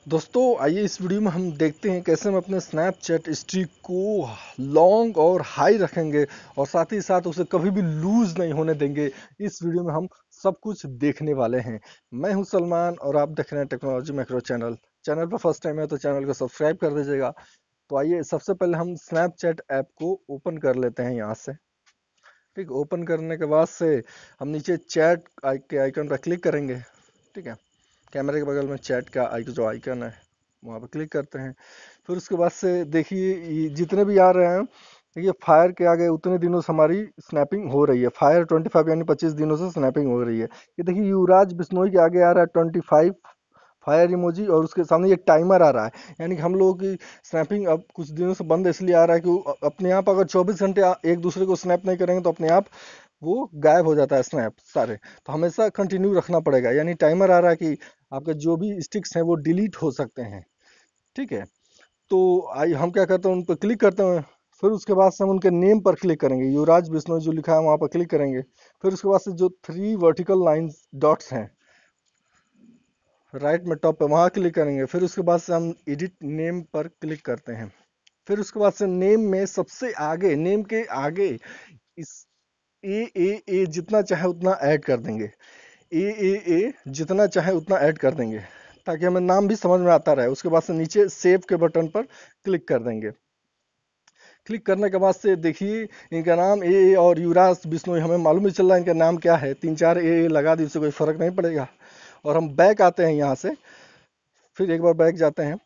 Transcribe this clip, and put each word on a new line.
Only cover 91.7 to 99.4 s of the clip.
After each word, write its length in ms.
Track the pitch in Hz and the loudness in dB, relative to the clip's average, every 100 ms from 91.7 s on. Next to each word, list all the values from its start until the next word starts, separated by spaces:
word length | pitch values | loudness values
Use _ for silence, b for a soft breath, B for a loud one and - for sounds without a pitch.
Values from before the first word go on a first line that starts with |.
| 165 165 | 0 -2
पर 160 | 196 185 b b b | -4 -6 b b b
क्लिक 240 | - 180 - | -4 -4 0
कर 140 | 139 | -2
देंगे। 280 | 117 110 107 - _ _ _ _ _ _ _ _ _ b b b _ | -2 -6 -8 -12 _ _ _ _ _ _ _ _ _ b b b _
क्लिक 200 | 220 - | -8 -2
करने 240 | 190 202 | 0 0
के 60 | 185 | 2
बाद 180 | 190 | 0
से 220 | 185 214 185 | 2 0 0
देखिए 520 | 160 156 196 220 220 B B | 0 -4 -6 -6 -8 B B
इनका 240 | 165 165 170 | -6 0 2
नाम 280 | 185 208 | 2 0
एए 300 | 175 190 190 | 2 4 6
और 260 | 190 175 170 | 6 6 4
युवराज 420 | 170 175 185 180 160 | 2 4 6 4 -4
बिश्नोई 340 | 165 - 170 | -8 -4 -2
हमें 160 | 165 175 | 0 2
मालूम 300 | 160 165 202 | 4 4 2
ही 40 | |
चल 160 | 180 185 | 2 4
रहा 80 | |
है 60 | 185 | 4
इनका 120 | 175 | 2
नाम 240 | 165 160 170 | 2 2 2
क्या 200 | 170 | 2
है। 180 | 165 | 2